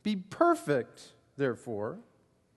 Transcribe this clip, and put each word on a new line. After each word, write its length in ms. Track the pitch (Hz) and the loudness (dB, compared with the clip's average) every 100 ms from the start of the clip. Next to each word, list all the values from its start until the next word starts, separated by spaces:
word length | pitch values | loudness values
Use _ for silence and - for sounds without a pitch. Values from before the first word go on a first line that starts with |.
Be 140 | 208 | -2
perfect, 960 | 202 185 - 339 320 - 139 110 - - - _ - | -4 -6 2 4 4 0 0 -2 -12 -20 -20 _ -2
therefore, 600 | 135 110 - 104 107 185 - _ _ _ _ | -2 -2 -6 -6 -6 -8 -18 _ _ _ _